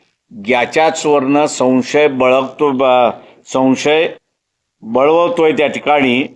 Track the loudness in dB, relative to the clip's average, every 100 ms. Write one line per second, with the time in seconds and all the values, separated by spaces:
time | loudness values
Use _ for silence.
0 | _ _ _ -12 -4 -2 -2 0 0 0
1 | 0 0 2 0 0 0 0 0 0 0
2 | 0 2 0 0 -2 -2 -2 0 2 2
3 | 2 -2 -12 -20 -6 -2 0 0 0 0
4 | -2 -6 _ _ _ _ _ _ -6 0
5 | 2 2 0 0 0 0 -2 -2 -2 0
6 | 2 0 -4